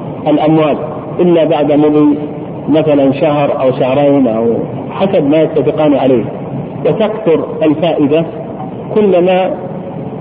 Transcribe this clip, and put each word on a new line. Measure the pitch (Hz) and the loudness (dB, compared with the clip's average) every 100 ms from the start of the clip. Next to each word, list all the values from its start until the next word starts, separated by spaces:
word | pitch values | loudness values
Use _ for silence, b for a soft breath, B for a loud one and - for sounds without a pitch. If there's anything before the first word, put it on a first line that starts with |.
| - - 156 | -10 -8 -2
الأموال | 147 151 160 151 127 - - - - | 0 2 2 2 0 -4 -10 -8 0
إلا | 175 165 | 2 4
بعد | 151 156 143 | 2 2 2
مضي | 147 151 151 151 147 - - - - - | 2 4 4 4 2 -2 -8 -10 -8 0
مثلًا | 151 151 143 135 | 0 2 2 2
شهر | 127 160 147 143 - | 2 0 2 0 0
أو | 135 | 0
شهرين | - 131 135 143 143 123 | 0 0 2 2 4 2
أو | 110 117 107 - - - | 2 0 -2 -4 -8 -8
حسب | - 196 190 139 | -4 0 0 2
ما | 160 | 2
يتفقان | 151 - 139 147 151 | 2 0 0 2 2
عليه، | 135 131 123 104 - - - - - - | 2 2 2 0 -8 -10 -10 -10 -4 -2
وتكثر | - 214 - - 151 127 - | 0 -2 -2 0 0 0 -2
الفائدة | 156 147 170 147 143 156 160 - - - - - - 214 | 0 0 0 0 2 0 -2 -6 -10 -12 -12 -12 -4 0
كلما | 208 180 180 185 190 - - - - - - - | 2 4 4 2 0 -4 -8 -10 -10 -10 -10 -10